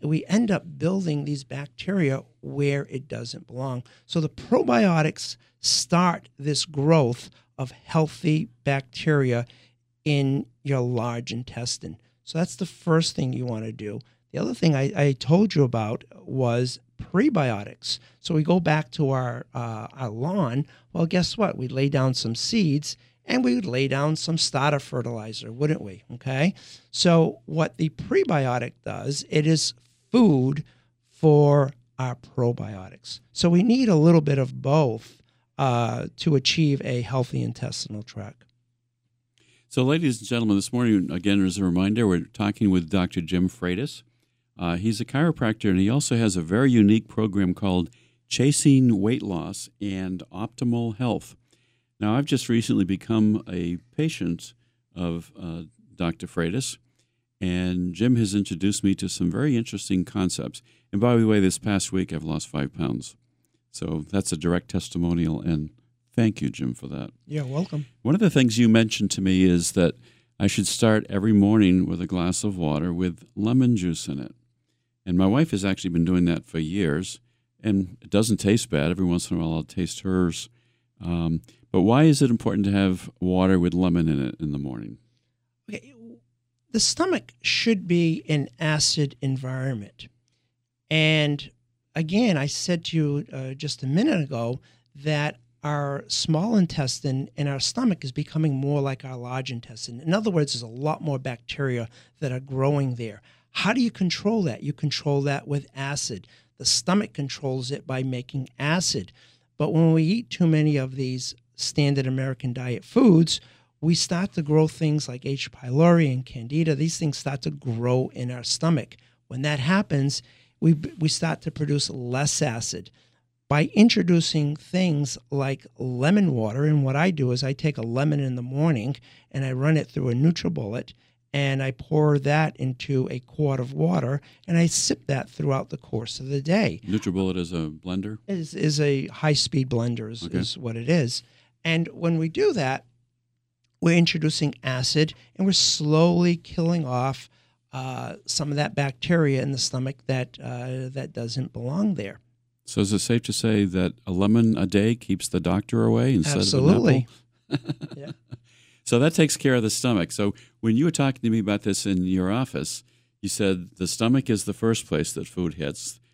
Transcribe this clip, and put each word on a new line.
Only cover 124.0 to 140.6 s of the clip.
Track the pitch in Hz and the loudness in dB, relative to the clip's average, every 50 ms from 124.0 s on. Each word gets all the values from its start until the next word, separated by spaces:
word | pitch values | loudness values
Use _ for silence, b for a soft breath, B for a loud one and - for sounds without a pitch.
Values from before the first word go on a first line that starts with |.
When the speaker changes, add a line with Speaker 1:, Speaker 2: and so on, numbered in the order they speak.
| 175 170 175 170 - - - 156 147 143 151 | 2 4 2 2 2 0 0 0 -2 -2 -4
Speaker 1:
things | - - - 180 185 185 175 151 143 143 123 - - - _ | -6 -10 -6 -2 0 0 2 0 0 -2 -2 -4 -10 -10 _
like | 143 139 131 135 135 - - - _ | -4 -4 -2 -4 -4 -8 -10 -18 _
lemon | - 123 127 123 123 135 160 202 208 196 160 131 | -8 -6 -6 -2 0 2 4 4 4 4 2 2
water, | 117 110 104 110 135 147 | 0 -2 -2 -2 0 2
and | 151 156 147 135 | 2 4 2 2
what | 131 135 | 2 0
I | 143 170 190 | 2 0 0
do | 170 143 131 123 | 0 0 0 0
is | 123 123 | 0 -2
I | 135 131 | -2 -4
take | 139 - - 156 135 - | -4 -2 -4 -4 -4 -4
a | |
lemon | 113 117 117 131 143 151 147 143 | -6 -4 -2 0 0 0 0 0
in | 135 131 123 | -2 -2 -4
the | 123 | -6
morning | 120 127 131 143 156 - 123 110 104 139 139 b b b b b b b | -6 -6 -2 0 2 2 2 0 -2 -4 -6 b b b b b b b
and | - 135 135 | -6 -6 -4
I | 131 | -4
run | 131 127 139 156 160 | -2 0 2 2 2
it | 147 - - | 2 0 -2
through | - - 131 127 | -4 -4 -2 0
a | 120 | 0
NutriBullet, | 127 147 170 165 - - 175 165 139 113 101 113 127 - - - _ _ _ _ _ _ _ | 2 2 2 2 2 -2 -4 -4 -4 -6 -6 -8 -8 -10 -12 -18 _ _ _ _ _ _ _
and | - 139 139 139 135 135 | -2 -2 0 0 0 0
I | 135 131 | -2 -4
pour | 127 - - - 156 151 151 151 147 139 | -6 -8 -6 -2 2 4 4 4 4 4
that | 135 143 147 156 156 156 - | 2 2 2 4 2 0 0
into | - 131 131 127 - - - 135 127 127 - | -4 -4 -4 -4 -6 -4 -2 0 0 0 -2
a | 131 127 | -4 -8
quart | - _ - - 151 139 135 127 | -10 _ -4 -2 0 0 0 -2
of | 120 131 | -4 -6
water, | 139 147 156 170 180 160 131 123 143 143 b b b b b | -2 0 0 2 2 0 0 -2 -4 -4 b b b b b
and | 185 170 | 0 2
I | 165 170 | 4 4
sip | 160 - - - - - - - | 4 2 0 0 0 -2 -4 -2
that | - 135 - - - | -4 -4 -4 -4 -8
throughout | - - 147 143 131 135 - - | -8 -4 -2 -2 -2 -2 -4 -6
the | - | -12
course | - - - - 110 117 - - - | -14 -10 -8 -6 -6 -6 -8 -10 -12
of | 131 135 | -8 -6
the | 143 139 | -4 -4
day. | 139 156 185 220 208 113 80 - - | 0 2 2 2 2 0 -2 -4 -4
Speaker 2:
NutriBullet | - 101 110 - 98 87 95 95 92 90 | -4 -4 -2 -2 -2 0 0 0 0 0
is | 92 85 82 | -2 -4 -4
a | 90 82 80 78 | -4 -4 -4 -4
blender? | 78 76 - 90 90 98 95 104 110 - - - | -6 -10 -10 -6 -6 -6 -6 -8 -10 -12 -8 -6
Speaker 1:
Is, | 196 175 160 143 165 | -6 -6 -6 -8 -6
is | - - 156 147 151 | -2 -2 0 0 0
a | 147 143 139 135 - - | 0 0 0 -2 -4 -8
high-speed | - - 156 156 147 - - - 131 135 131 127 | -8 -2 0 0 2 0 0 0 0 -2 -2 0
blender | 120 117 117 120 117 117 110 110 | -2 -2 -2 -2 -4 -4 -8 -10
is, | 117 113 - | -12 -12 -10
Speaker 2:
Okay. | - - - | -6 -4 -4
Speaker 1:
is | 117 - - | -4 -4 -6
what | - | -8